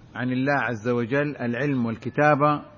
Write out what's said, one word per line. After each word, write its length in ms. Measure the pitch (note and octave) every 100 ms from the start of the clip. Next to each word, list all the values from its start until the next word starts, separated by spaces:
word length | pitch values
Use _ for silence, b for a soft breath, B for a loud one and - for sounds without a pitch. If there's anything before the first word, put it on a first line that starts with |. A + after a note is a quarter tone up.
| -
عن 180 | G#2+ B2+
الله 200 | B2+ C3+
عز 360 | C#3 A2+ A2+ A2+
وجل 480 | A#2+ A2+ C#3 D3 C3+
العلم 500 | A#2+ A#2+ D3 C3 A#2
والكتابة، 760 | A2+ B2 - D3+ C#3+ D3 D3 -